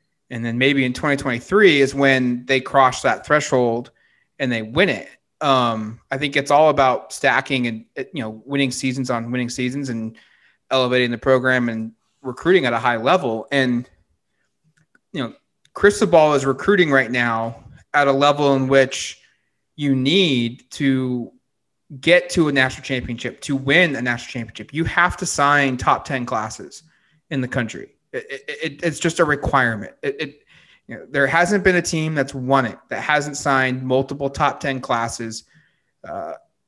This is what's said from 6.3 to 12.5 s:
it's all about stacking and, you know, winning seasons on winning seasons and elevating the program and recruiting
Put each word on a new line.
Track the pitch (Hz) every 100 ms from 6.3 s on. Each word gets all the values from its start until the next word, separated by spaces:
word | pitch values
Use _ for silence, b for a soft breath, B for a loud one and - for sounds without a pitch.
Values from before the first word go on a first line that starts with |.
| 139
it's | 139
all | 147 156
about | 143 131 120 -
stacking | - 135 123 135 135 120
and, | 110 117 - 131
you | 160
know, | 110 110 117
winning | 139 135
seasons | 120 131 127 127
on | 120 117
winning | 127 120
seasons | 127 127 139 135
and | 113 110 110 b b b b -
elevating | 131 127 127 123
the | 117
program | 135 131 127 127 120
and | 113 113 - _ _
recruiting | 127 123 165